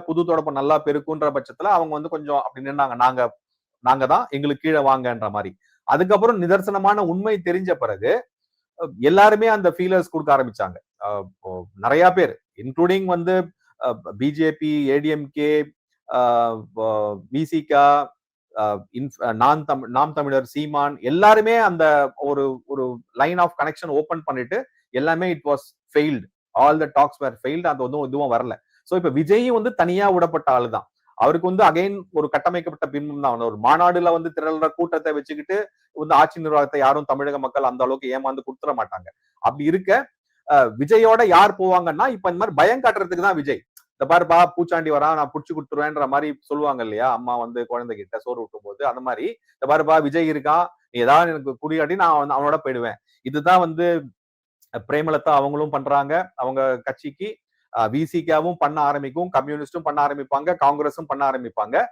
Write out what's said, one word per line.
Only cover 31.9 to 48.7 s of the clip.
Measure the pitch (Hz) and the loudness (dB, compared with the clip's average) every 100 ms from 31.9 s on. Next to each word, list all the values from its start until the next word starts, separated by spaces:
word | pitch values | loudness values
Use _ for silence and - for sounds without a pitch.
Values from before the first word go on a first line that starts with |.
| 202 190 | -4 -6
ஒரு | 156 151 | -4 -2
கட்டமைக்கப்பட்ட | 147 175 175 170 151 143 | 0 -2 -2 -6 -6 -6
பின்பம் | 143 147 143 | -6 -8 -4
தான். | 139 117 | -2 -2
ஒரு | 117 107 | -4 0
மாநாடுல | 120 160 175 180 175 | 2 4 4 2 2
வந்து | 165 165 | 0 -2
திரள்ற | 160 156 160 156 | -6 -4 -2 -2
கூட்டத்தை | 160 170 165 160 | -2 -4 -4 -4
வச்சுக்கிட்டு | 151 139 151 147 196 202 _ _ - | -4 -6 -10 -6 -6 -6 _ _ -8
வந்து | 156 | 2
ஆட்சி | 147 160 170 | 4 4 0
நிர்வாகத்தை | 156 151 139 143 | 0 0 2 2
யாரும் | 131 147 143 | 2 2 -2
தமிழக | 139 143 139 | -4 -4 -4
மக்கள் | 131 139 131 | -4 -2 -2
அந்த | 127 | 0
அளவுக்கு | 127 135 127 | -2 -2 -4
ஏமாந்து | 131 135 135 | -4 -4 -6
கொடுத்துட | 131 131 147 | -10 -10 -6
மாட்டாங்க. | 127 107 92 87 - _ _ | -6 -6 -10 -16 -20 _ _
அப்படி | 117 143 | -4 -2
இருக்க, | 147 185 185 226 214 _ _ _ - | 0 0 2 0 0 _ _ _ 2
அஹ், | 147 120 110 | 4 4 0
விஜயோட | 147 226 226 226 220 | 2 6 6 6 6
யார் | 175 202 | 8 6
போவாங்கன்னா, | 185 185 185 170 151 254 | 4 2 2 2 0 -2
இப்ப | 214 185 | -2 -4
இந்த | 175 | -2
மாதிரி | 220 147 | -2 2
பயம் | 175 254 | 2 4
காட்டுறதுக்கு | 247 208 180 175 196 | 0 0 -2 -2 0
தான் | 170 | 0
விஜய். | 143 123 - _ _ | -2 -6 -8 _ _
"இந்த | - 139 | -6 2
பாருப்பா, | 170 175 170 175 | 4 6 4 4
பூச்சாண்டி | - 170 170 156 | 2 -2 -2 0
வரான், | 147 151 160 | 2 2 0
நான் | 143 | -2
புடிச்சு | 151 - | -6 -10
கொடுத்துருவேன்ற" | 156 143 147 151 151 135 | -10 -8 -4 -4 -2 -2
மாதிரி | 139 151 139 | 0 -2 -6
சொல்லுவாங்க | - 147 147 127 | -8 -4 -2 -2
இல்லையா, | 113 107 127 | -4 -2 -2
அம்மா | 117 123 120 | -2 -2 -4
வந்து | 117 120 | -4 -6
குழந்தைகிட்ட | 117 120 120 104 98 110 | -6 -6 -8 -10 -12 -12
சோறு | 123 123 | -8 -10
ஊட்டும் | 110 104 | -10 -14
போது, | 101 | -16